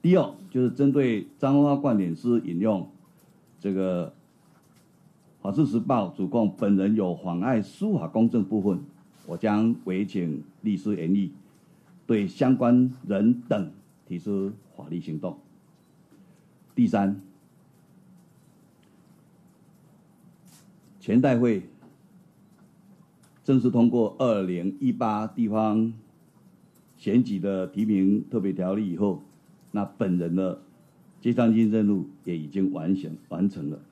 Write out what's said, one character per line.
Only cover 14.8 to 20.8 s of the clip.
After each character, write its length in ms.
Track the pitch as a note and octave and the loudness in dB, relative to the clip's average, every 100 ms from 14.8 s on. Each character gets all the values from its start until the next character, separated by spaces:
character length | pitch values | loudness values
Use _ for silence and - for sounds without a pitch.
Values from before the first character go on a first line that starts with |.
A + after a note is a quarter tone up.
| C#2+ | -10
律 120 | E2+ | -10
行 200 | D#2+ D#2 | -8 -8
动。 180 | E2+ - _ _ _ _ _ _ _ - - _ _ _ _ | -8 -10 _ _ _ _ _ _ _ -20 -20 _ _ _ _
第 140 | - A#2 | 0 2
三， 320 | G#2+ G2 G2+ - _ _ _ _ _ _ _ _ - _ _ _ _ _ _ _ _ _ _ _ _ _ _ _ _ _ _ _ _ - _ - - - - | 4 0 -2 -10 _ _ _ _ _ _ _ _ -20 _ _ _ _ _ _ _ _ _ _ _ _ _ _ _ _ _ _ _ _ -20 _ -20 -20 -20 -20